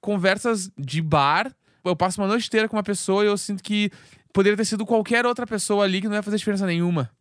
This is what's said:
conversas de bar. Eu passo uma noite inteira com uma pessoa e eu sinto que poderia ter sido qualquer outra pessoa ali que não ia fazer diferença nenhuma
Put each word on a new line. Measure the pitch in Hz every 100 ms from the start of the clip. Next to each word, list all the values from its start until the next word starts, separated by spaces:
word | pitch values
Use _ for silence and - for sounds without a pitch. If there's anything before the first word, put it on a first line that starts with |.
conversas | - 202 180 202 240 220 185 -
de | 139 147
bar. | 160 151 139 160 240 - _ _
Eu | 180
passo | 175 185 180
uma | 196
noite | 226 220
inteira | 220 220
com | 214
uma |
pessoa | 208 202 - 196
e | 208
eu | 202
sinto | - 202
que | - 208 208 - - - _
poderia | - 196 208
ter |
sido | 220 214 208
qualquer | 226 208 233 240
outra | 247 240
pessoa | 214 - 202
ali | 202 190
que | 208
não | 208
ia |
fazer | 208 208
diferença | 214 202 190
nenhuma | 170 175 170 123 _